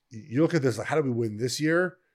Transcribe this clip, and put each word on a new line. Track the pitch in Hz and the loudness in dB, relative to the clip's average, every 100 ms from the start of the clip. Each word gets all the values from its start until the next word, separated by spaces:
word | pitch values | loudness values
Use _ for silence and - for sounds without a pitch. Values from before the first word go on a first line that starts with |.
| _ | _
Y-, | 110 - | -18 -4
you | 123 | 2
look | 165 165 | 2 4
at | |
this, | 131 107 | 2 0
like, | 101 | 0
"How | 147 | 0
do | |
we | 135 | 0
win | 117 117 104 | 0 -2 -2
this | 123 123 | -4 -2
year | 151 165 180 - _ | 0 2 0 -4 _